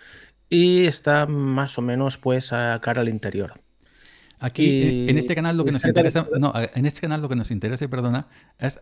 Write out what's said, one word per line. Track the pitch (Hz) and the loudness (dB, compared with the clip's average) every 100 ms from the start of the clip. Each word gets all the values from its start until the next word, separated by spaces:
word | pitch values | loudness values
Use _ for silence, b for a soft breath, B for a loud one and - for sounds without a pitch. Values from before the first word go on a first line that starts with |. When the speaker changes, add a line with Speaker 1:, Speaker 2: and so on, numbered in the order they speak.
| b b b b - | b b b b 0
Speaker 1:
y | 170 180 180 175 | 4 6 6 2
está | - 151 147 151 | 0 2 2 2
más | 143 135 131 139 - | 0 0 0 -2 -4
o | |
menos, | 123 127 135 - | -2 0 -2 -2
pues, | 127 127 - | -2 0 0
a | 120 120 113 | -2 -2 -2
cara | - 120 | -2 0
al | 117 | 0
interior. | 110 101 101 92 - _ _ b b b b b b | -2 -4 -4 -6 -10 _ _ b b b b b b
Speaker 2:
Aquí, | 127 147 151 135 | -8 2 2 4
en, | 131 123 123 | 2 0 2
en | 147 | 2
Speaker 1:
Y, | |
Speaker 2:
este | 127 | 2
canal | 165 165 165 | -2 0 0
lo | |
que | 139 | 0
Speaker 1:
y | |
Speaker 2:
nos | 131 | 0
Speaker 1:
cerca | 160 175 | 2 2
de | 160 | 2
Speaker 2:
interesa, | 165 | 0
Speaker 1:
ciudad. | 160 147 | -2 0
Speaker 2:
no, | 143 | 0
a-, | 113 117 | 0 -4
en | 131 143 | -2 -2
este | - | -2
canal | 165 151 | -6 -4
lo | 147 | -4
que | 123 | -4
nos | 107 | -4
interesa, | 104 107 123 | -4 -4 -4
y | 143 | -6
perdona, | 127 120 127 - b b - | -4 -2 -2 -6 b b -8
es | 131 - | -6 -6